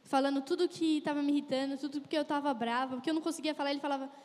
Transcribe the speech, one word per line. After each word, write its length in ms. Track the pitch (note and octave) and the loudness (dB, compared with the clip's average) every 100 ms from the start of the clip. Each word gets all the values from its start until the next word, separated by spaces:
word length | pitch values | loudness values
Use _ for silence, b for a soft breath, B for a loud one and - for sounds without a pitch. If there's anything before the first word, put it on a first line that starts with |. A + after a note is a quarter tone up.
falando 360 | - C#4 C#4 C#4 | 0 2 2 0
tudo 280 | C#4 E4+ F4 | 0 0 0
que 320 | - E4 D4+ | 2 2 2
tava 180 | D#4 D4 | 2 0
me 120 | C#4+ | 2
irritando, 440 | C#4+ C#4+ C4 C#4 C#4 | 2 0 0 0 -4
tudo 240 | D4 D4 | -4 -6
porque 160 | C#4 D#4 | -2 -2
eu 80 | |
tava 300 | D4 D4 C#4+ | 0 0 0
brava, 400 | A#3 A#3 A#3+ C4 B3+ | 0 0 0 0 -2
porque 140 | E4 | 0
eu 40 | |
não 60 | D#4+ | 0
conseguia 340 | E4 D#4 D4+ | 0 -2 -2
falar. 180 | D4 C#4+ | 0 0
Ele 80 | C#4+ | 0
falava, 300 | D4 C4+ C4+ B | 0 -2 -4 B